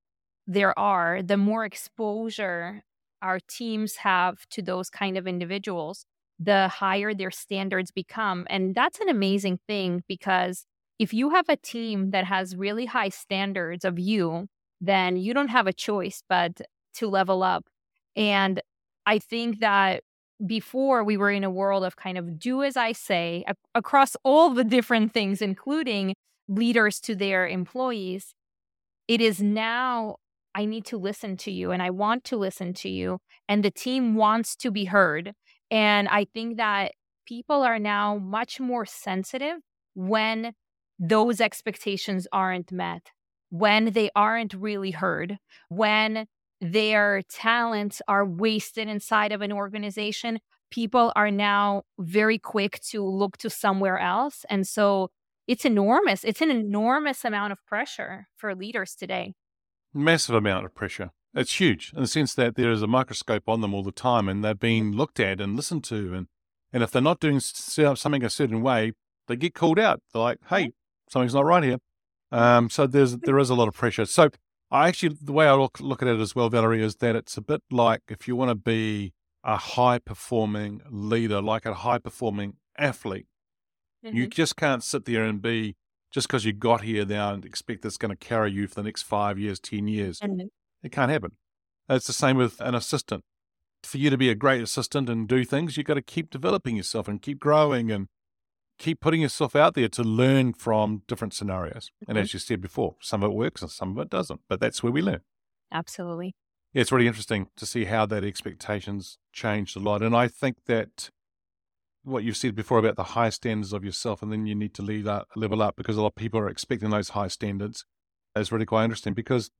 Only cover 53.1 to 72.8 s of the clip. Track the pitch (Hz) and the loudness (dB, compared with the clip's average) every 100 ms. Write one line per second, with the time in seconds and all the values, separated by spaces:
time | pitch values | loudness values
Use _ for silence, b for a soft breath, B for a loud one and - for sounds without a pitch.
53.1 | 190 202 - 220 - 208 190 196 185 180 | 0 -2 -2 -10 -2 0 2 2 2 2
54.1 | 196 285 - - 196 190 - 202 196 185 | 2 0 -4 -4 -2 0 2 4 4 0
55.1 | _ _ _ - 247 285 208 202 277 403 | _ _ _ -2 0 4 4 6 6 4
56.1 | - - 208 320 247 208 208 226 277 294 | 2 0 0 2 2 0 0 2 2 0
57.1 | 254 240 208 202 196 - 208 - - 180 | -4 -4 -4 -4 -6 -6 -6 -6 -8 -12
58.1 | 190 196 _ 214 185 202 233 190 - 180 | -12 -18 _ -8 -8 -6 -6 -6 -10 -6
59.1 | 185 185 - _ _ _ _ _ 143 151 | -6 -6 -12 _ _ _ _ _ 0 4
60.1 | 165 - 117 104 92 95 - 98 - 92 | 4 4 2 2 0 -4 -8 -8 -8 -12
61.1 | _ _ 139 127 - 180 98 - 156 127 | _ _ -4 -2 2 2 2 -4 -4 0
62.1 | 160 139 - 120 117 120 110 107 127 127 | 2 0 2 0 2 2 2 2 2 0
63.1 | 120 - 107 - 113 104 101 98 - 127 | -4 -2 -2 0 -2 0 -2 -6 -2 2
64.1 | 120 98 98 107 101 120 113 107 101 151 | 2 2 0 -2 0 2 2 2 0 -2
65.1 | - 98 95 98 113 - 165 - 107 95 | 0 0 0 -4 -4 -4 -6 -4 -6 -6
66.1 | 92 90 _ _ _ _ 127 117 127 143 | -6 -10 _ _ _ _ -2 2 2 2
67.1 | 170 156 139 - - - - 151 131 156 | 2 2 2 0 -10 -6 2 4 4 0
68.1 | 143 117 - 139 113 127 120 110 110 _ | 0 -2 0 0 2 2 2 0 -4 _
69.1 | _ - 120 165 - 165 170 214 - _ | _ -6 -4 -4 2 2 4 4 2 _
70.1 | 113 117 117 - 190 147 - _ _ _ | -2 0 -2 -2 0 0 -6 _ _ _
71.1 | 131 123 135 143 175 139 123 _ _ _ | 0 2 2 4 4 4 -2 _ _ _
72.1 | _ - 120 120 120 117 - | _ -4 4 8 8 6 2